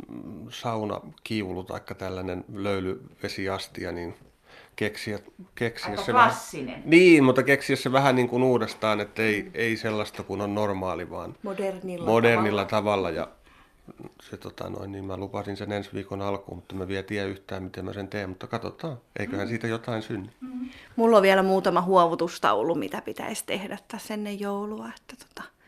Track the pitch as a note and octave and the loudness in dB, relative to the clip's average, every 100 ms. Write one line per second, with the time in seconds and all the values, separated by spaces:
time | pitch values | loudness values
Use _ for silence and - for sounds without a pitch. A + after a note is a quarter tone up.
0 | - A#1 - G2+ A#2 - B2 A2 G#2+ G2 | -16 -14 -14 -14 -14 -8 -4 -2 -4 -4
1 | - - - A2 F#2 F2+ F#2+ G2 - G2 | -8 -14 -6 -4 -4 -6 -8 -10 -10 -10
2 | F#2+ F#2 F#2 F2+ - G#2 G2 G2 F#2 - | -8 -6 -6 -6 -8 -6 -2 -2 -2 -6
3 | - - G2+ - F#2+ F#2+ - - F2+ F2 | -10 -10 -8 -6 -4 -4 -6 -10 -8 -6
4 | E2+ - - _ _ - - - G#2+ - | -8 -12 -20 _ _ -20 -14 -6 -4 -4
5 | A2+ G#2 - - F3+ - A#2 - - G3+ | -8 -8 -10 -20 -14 -4 -4 -4 -6 -4
6 | G4+ B3 - - - D#3+ C3 - - E3 | 2 4 4 2 -8 -10 -10 -6 6 10
7 | F3+ D#3+ C3 C3+ C3 C3+ - C3 C3+ C3 | 12 10 10 6 6 4 2 0 2 4
8 | C#3 B2+ A#2+ A#2+ B2+ A#2+ A2 - A2 G#2 | 6 4 4 4 4 4 0 -2 0 0
9 | G2+ - A2 G#2 F#2 - A#2 A2 A2+ G#2+ | -2 -2 0 0 -2 -2 -2 0 -2 -2
10 | G2+ - G2+ G2 G#2 G#2 G#2 F#2+ F#2 E2+ | -4 -8 -8 -4 -2 0 0 0 -2 -4
11 | E2+ E2+ E2+ - G3+ F#3+ F#3+ F#3 F#3 F3 | -6 -8 -10 -10 -10 -6 -4 -6 -8 -4
12 | G#2+ A2+ A#2 A2+ G#2+ G2+ F#2+ G#2+ G#2 G2+ | 2 6 6 4 2 0 0 0 2 0
13 | F2+ D#2+ - - _ _ _ _ - - | 0 -4 -8 -12 _ _ _ _ -20 -18
14 | - _ - G2 G#2 - F#2+ F#2+ G2 G2 | -20 _ -16 -14 -14 -10 -10 -10 -10 -10
15 | G2 F#2 G2 G2+ G2+ G2 G2+ G#2 G2+ G#2 | -8 -8 -8 -8 -8 -8 -6 -6 -6 -8
16 | G2 G2 G2+ G2 - F2+ - F#2+ F#2 F#2+ | -8 -6 -4 -4 -6 -14 -10 -8 -6 -6
17 | F#2+ G#2 G2 G2 - F#2+ F#2 F#2+ F#2 G2 | -4 -4 -4 -6 -10 -10 -8 -10 -10 -8
18 | F#2+ G#2+ F#2 F#2 - A2+ G#2 - E3 B2 | -8 -6 -6 -10 -8 -8 -8 -8 -10 -10
19 | _ - G#2 G2+ G2+ A#2 A#2 A2 A2+ A2+ | _ -8 -6 -4 -4 -4 -4 -4 -4 -6
20 | - G#2+ F#2 - B3+ B3+ B3+ - - - | -6 -8 -8 -14 -12 -10 -10 -14 -10 2
21 | A3+ A3 F#3+ F#3+ F#3+ F#3+ F#3 F3+ F3+ F#3 | 6 8 8 6 6 4 2 2 6 6
22 | E3+ E3 F3 - - G#2 C#3 D#3+ F#2+ G#3 | 6 4 -2 0 2 2 2 0 -4 -8
23 | - - - A3 - G3 G3+ G3+ - G#3+ | -10 -8 -8 -8 -6 -6 -6 -12 -12 -14
24 | - G#3+ G#3 G3+ G3+ G3+ G#3 G#3+ A3+ - | -10 -8 -6 -6 -6 -6 -6 -10 -12 -16
25 | - - - - - _ | -20 -20 -20 -18 -18 _